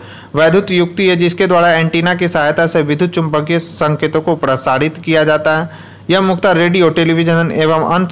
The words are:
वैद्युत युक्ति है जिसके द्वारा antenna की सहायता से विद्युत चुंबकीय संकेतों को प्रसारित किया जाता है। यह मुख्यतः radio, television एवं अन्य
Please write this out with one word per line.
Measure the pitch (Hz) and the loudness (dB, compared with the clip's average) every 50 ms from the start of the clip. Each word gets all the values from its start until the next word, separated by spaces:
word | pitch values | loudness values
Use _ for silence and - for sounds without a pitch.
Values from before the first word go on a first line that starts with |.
| - - - - - - - | -4 -14 -20 -20 -18 -6 0
वैद्युत | 147 160 165 170 202 196 196 | 2 2 4 4 2 0 0
युक्ति | 185 175 170 170 170 208 196 | 0 0 0 -2 -2 -2 0
है | 185 180 | 0 2
जिसके | 170 180 170 175 - 196 | 2 0 -2 0 0 0
द्वारा | 180 180 170 175 175 | 2 2 4 4 4
antenna | 165 160 160 160 165 170 165 175 180 | 2 2 0 0 0 0 0 0 -2
की | 180 180 | -2 -2
सहायता | 170 175 160 147 151 151 170 165 | -2 0 0 0 0 0 0 0
से | 160 170 165 | 0 0 0
विद्युत | 151 147 147 147 180 175 | 0 0 0 -2 -2 -2
चुंबकीय | - 175 165 151 156 151 151 156 170 165 | -2 -2 -2 -2 -2 -2 -2 -2 -4 -4
संकेतों | 165 - - - 160 151 151 147 160 151 156 160 | -4 -6 -6 -4 -2 -2 -2 -2 -2 -2 -2 -2
को | 160 175 160 | -2 -2 -2
प्रसारित | 151 151 139 131 131 - 151 131 131 147 156 156 | -2 0 -2 -2 -2 0 -2 0 0 -2 -2 -4
किया | 170 - 165 160 156 151 | -6 -4 0 0 2 2
जाता | 156 151 151 151 156 156 | 2 2 2 2 0 0
है। | 160 170 165 - - - - - - - - | 0 -2 -6 -10 -18 -20 -20 -20 -14 -2 0
यह | 175 196 | 0 2
मुख्यतः | 190 190 180 170 - 196 | 2 0 0 0 2 0
radio, | 175 165 170 175 175 190 175 156 | 2 2 2 2 2 4 2 2
television | 156 170 165 165 165 165 165 170 165 165 165 160 - | 2 2 0 2 2 0 2 2 2 2 0 0 0
एवं | 151 156 156 160 160 160 160 170 | 0 0 2 2 0 0 0 0
अन्य | 180 185 170 | 0 0 0